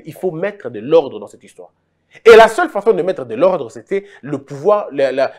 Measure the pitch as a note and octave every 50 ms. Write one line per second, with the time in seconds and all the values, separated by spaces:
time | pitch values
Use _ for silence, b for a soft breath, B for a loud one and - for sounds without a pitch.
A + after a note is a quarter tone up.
0 | - D#3+ D3 - - F#3 D#3 D#3+ F#3 G#3 G3+ - - A#2 G2+ G#2 G#2+ C#3 D3+ E3
1 | C#3+ B2+ A2 G#2 G#2 G#2 - - G2+ G2 _ - F2 - _ _ _ _ _ _
2 | _ b b b b A3+ A3+ A3 A3 A3 - - F4+ - - G3+ - A3+ G3+ E3+
3 | D3+ F#3 F3+ - C3 A#2+ A2 A#2+ E3+ F#3+ F#3 D#3 C3 A2+ - A#2 - - G3 G3
4 | G3 B B B B C#3 C#3+ C3+ C#3 - C#3+ C3+ D3+ G3+ G#3 G#3 - - C3+ C#3
5 | C3+ C3 C3 C3+ C3 - B